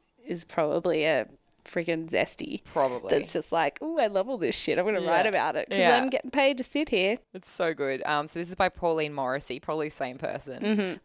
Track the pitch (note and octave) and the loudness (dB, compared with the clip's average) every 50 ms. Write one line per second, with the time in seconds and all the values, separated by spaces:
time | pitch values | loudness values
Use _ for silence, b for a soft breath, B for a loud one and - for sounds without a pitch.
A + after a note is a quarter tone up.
0 | _ _ _ _ A#3 - F3+ E3+ E3+ - - - D#3+ D3+ C#3+ E3+ E3+ F3+ D#3+ D#3 | _ _ _ _ -10 -8 -8 -8 -8 -4 -2 0 0 2 0 0 0 0 2 2
1 | D3 D#3 D#3 C3 A2 - - - _ _ _ _ _ - - F#3 E3 E3+ E3 D#3+ | 2 2 2 2 0 -2 -8 -18 _ _ _ _ _ -6 -6 -4 -2 -2 -2 -2
2 | E3 E3 E3 - - - - - - - - - - - - D#3+ C#3 C3 B2 A#2+ | -2 0 0 0 2 0 -2 -4 -6 -8 -8 -10 -12 -4 0 2 2 2 0 -4
3 | - - - C#3+ - - - E3+ D3+ - - E3 D#3+ D3 - - C#4+ D#4 E4 D#4+ | -2 0 0 2 2 0 -2 -2 -2 0 0 2 2 0 0 -4 -6 -4 0 0
4 | B3 G#3 G3+ F#3+ F#3+ A#3+ C4+ G#3+ E3 C3 - - - - D3+ - F3+ G#3 G#3+ F#3 | 0 2 2 0 0 0 -2 -2 0 0 0 0 0 0 0 2 2 2 0 0
5 | F3+ E3 E3+ E3+ F#3+ G#3+ G3 D#3+ A2+ D#3 - - - - G3 G3 F3+ E3+ B3 B3 | 2 2 4 4 4 4 2 2 2 0 0 -2 -4 -2 2 4 6 6 6 6
6 | C4 C4 B3+ - - B3+ - C#4 C#4 C4+ C#4+ A#3+ B3+ - - C#4+ D#4 - - F#3+ | 4 2 -2 -2 -4 -2 0 2 4 4 2 0 -2 -4 -2 -2 -2 0 0 2
7 | F3+ G3 A3 B3+ - _ - F#3 - - - - F#3 E3 D#3+ C#3 C#3+ C3+ C3+ B2+ | 2 2 0 -2 -6 _ -18 -14 -12 -10 -4 -2 -2 -2 0 0 -2 -2 -2 -2
8 | - - D3+ D3 D3 D#3 - E3 F3 E3+ F#3 - F#3+ F3+ - - F3+ E3+ E3 D#3+ | -2 0 0 0 -2 -2 -6 -8 -8 -6 0 0 0 0 0 0 0 0 0 0
9 | D#3 D3 D3 C#3+ C3+ B2+ C3 C#3 - - B2 C3+ - - D#3 D#3+ D3+ D3+ - - | 0 -2 -2 -2 -2 -2 -2 -4 -4 -6 -8 -8 -6 -4 -2 -2 -2 -4 -4 -6
10 | C#3 B2+ B2+ C3+ D#3 - - C3+ - - B2+ B2 - G#3 G#3+ G#3 G3+ F#3 E3 - | -6 -6 -6 -6 -6 -4 -4 -6 -8 -10 -10 -4 0 2 2 2 2 0 -4 -8